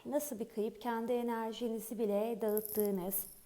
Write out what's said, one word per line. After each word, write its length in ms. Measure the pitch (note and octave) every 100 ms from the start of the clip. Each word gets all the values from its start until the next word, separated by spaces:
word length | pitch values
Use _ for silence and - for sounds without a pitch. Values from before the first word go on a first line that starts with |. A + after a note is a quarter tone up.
| A#3+
Nasıl 340 | C#4+ D4 G#3+
bir 100 | A3
kayıp? 320 | - A3 A3+
Kendi 320 | B3 A3+ A#3
enerjinizi 840 | A#3+ A#3+ A3+ A3+ G#3+ A#3+ A3+ G#3 G#3
bile 420 | A3 G3+ A3+ A3+
dağıttığınız, 840 | A3 G#3+ - G#3+ G#3 G3 F#3 - - -